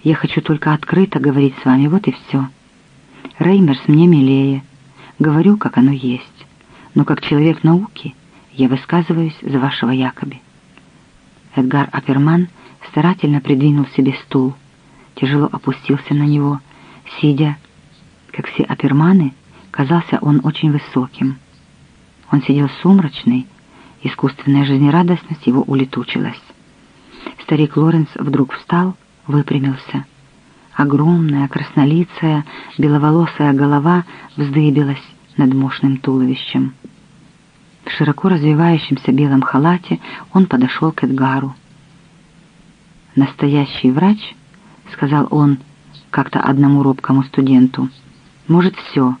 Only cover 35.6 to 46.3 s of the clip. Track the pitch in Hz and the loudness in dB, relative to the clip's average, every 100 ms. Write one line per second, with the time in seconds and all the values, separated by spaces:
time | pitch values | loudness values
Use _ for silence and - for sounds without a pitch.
35.6 | 135 - 139 135 139 131 127 131 - 131 | -2 -2 -2 -2 -2 -2 -2 -4 -4 -4
36.6 | 131 - - _ _ _ _ _ _ _ | -4 -8 -20 _ _ _ _ _ _ _
37.6 | _ _ - - 151 143 190 180 147 151 | _ _ -14 -2 -2 0 0 0 2 2
38.6 | 170 160 - 135 - 131 147 135 - 135 | 2 0 -2 -4 -2 0 2 2 0 0
39.6 | 156 180 - - - - - 185 185 127 | 0 0 -4 -8 -8 -20 -2 2 2 2
40.6 | 127 - 156 156 127 135 131 135 135 - | -2 0 -4 -2 -4 0 -2 -2 -6 -12
41.6 | _ - _ - _ _ _ _ _ _ | _ -20 _ -20 _ _ _ _ _ _
42.6 | - _ _ _ _ - 135 - 143 147 | -20 _ _ _ _ -2 -2 0 0 0
43.6 | 139 - 127 135 185 214 - - _ - | -2 -2 0 2 2 0 -4 -20 _ -20
44.6 | - - - - 143 147 - 151 147 135 | -20 -20 -20 -6 0 0 2 2 2 2
45.6 | - _ - - _ - 135 | -4 _ -20 -20 _ -6 -2